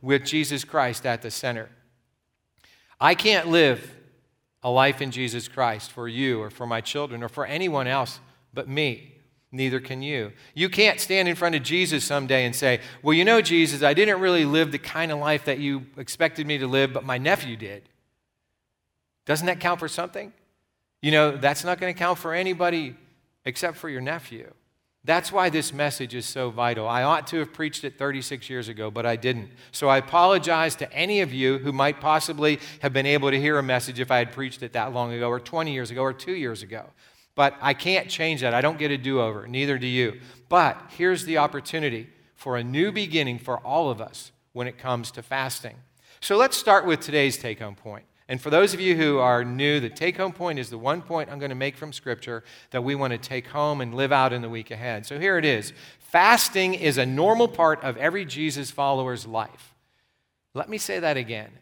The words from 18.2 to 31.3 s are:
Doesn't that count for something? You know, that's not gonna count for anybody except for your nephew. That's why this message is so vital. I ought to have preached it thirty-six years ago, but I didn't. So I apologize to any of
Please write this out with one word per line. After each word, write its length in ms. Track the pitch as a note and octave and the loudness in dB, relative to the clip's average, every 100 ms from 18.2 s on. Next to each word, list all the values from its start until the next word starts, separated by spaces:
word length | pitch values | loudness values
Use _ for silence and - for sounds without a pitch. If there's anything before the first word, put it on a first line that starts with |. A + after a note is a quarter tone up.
| _ _ _ _ _ _ _ _ _ _ - | _ _ _ _ _ _ _ _ _ _ -2
Doesn't 200 | D3+ F3 | 0 0
that 120 | F3+ | 0
count 220 | F3 F3 | 0 -2
for 80 | D#3+ | -4
something? 460 | - F3 G3 G#3 _ _ _ _ _ _ _ | -6 -6 -8 -14 _ _ _ _ _ _ _
You 100 | D3 | 2
know, 280 | D#3 D3+ C#3 | 6 4 4
that's 260 | C#3 D3 | 0 2
not 160 | F3 F3+ | -2 -2
gonna 140 | F3+ | -4
count 240 | F3+ F3 F3 | -2 -2 0
for 160 | E3 | -2
anybody 600 | E3 F#3 F3 F3 E3+ C#3+ B2 _ _ _ _ C3+ | -2 -2 0 0 0 -6 -12 _ _ _ _ -8
except 320 | B2+ F3 D3+ | -4 -6 -6
for 100 | E3 | -10
your 140 | C3 | -8
nephew. 500 | B2+ E3 - A#2 - _ _ _ _ _ | -6 -8 -10 -18 -18 _ _ _ _ _
That's 300 | - E3+ - | 0 0 2
why 160 | G3 F3+ | 2 2
this 240 | D#3 D3+ | 2 -2
message 420 | C#3+ D3 - B2+ | -2 -2 -2 -8
is 120 | B2 A#2+ | -8 -8
so 240 | C3+ B2 | -4 -6
vital. 360 | A2+ A#2+ A2+ A2 | -2 -2 0 -2
I 180 | A#2+ | 0
ought 220 | C3+ D#3+ C#3+ | 2 2 0
to 100 | E3 | -4
have 120 | D3+ | -6
preached 340 | - D#3+ - | -6 -8 -6
it 120 | C#3 - | -10 -6
thirty-six 540 | C#3 C3+ B2+ C3+ - | -4 -4 -8 -10 -8
years 180 | B2+ A2+ | -8 -8
ago, 220 | G#2+ G#2+ | -8 -8
but 160 | G#2+ A#2 | -2 -2
I 100 | A2+ | 0
didn't. 320 | A#2+ B2 G2+ - - | -2 -2 -6 -18 -14
So 160 | - C#3+ | -2 4
I 80 | C3+ | 4
apologize 800 | C3 E3+ F3+ F#3+ E3+ E3 D#3+ - | 4 6 6 6 4 2 0 -2
to 160 | C#3 | -8
any 300 | C#3 F3+ G#3 | -4 0 0
of 100 | F3 | 0